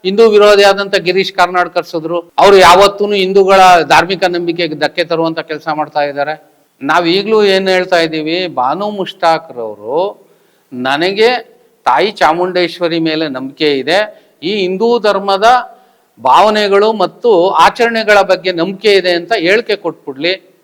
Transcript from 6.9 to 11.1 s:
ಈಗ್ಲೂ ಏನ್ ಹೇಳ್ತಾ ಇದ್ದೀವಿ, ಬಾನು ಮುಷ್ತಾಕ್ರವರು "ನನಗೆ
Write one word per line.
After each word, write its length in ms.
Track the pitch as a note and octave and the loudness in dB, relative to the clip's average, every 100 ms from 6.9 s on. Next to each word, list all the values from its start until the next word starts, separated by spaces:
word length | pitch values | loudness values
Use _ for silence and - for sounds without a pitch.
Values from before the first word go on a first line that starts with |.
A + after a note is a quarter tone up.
| E3 E3+ | 0 0
ಈಗ್ಲೂ 360 | F#3 G3+ A3 | -2 0 0
ಏನ್ 260 | G#3 F#3+ F#3+ | 2 2 0
ಹೇಳ್ತಾ 280 | F#3 F#3 F3+ | -2 0 0
ಇದ್ದೀವಿ, 500 | E3 D#3 D3+ F3 F3+ | 0 -4 -6 -6 -6
ಬಾನು 420 | C3 B2 D#3+ G#3 | -4 -4 -4 -6
ಮುಷ್ತಾಕ್ರವರು 1400 | G#3 F3 - E3 D#3+ - B2 A2+ G#2 G#2+ D3 G3 G#3 _ _ _ _ _ | -8 -10 -2 -2 -2 -6 -12 -12 -12 -6 -4 -4 -8 _ _ _ _ _
"ನನಗೆ 640 | B2 B2+ C#3+ F3+ | -8 -4 -2 -4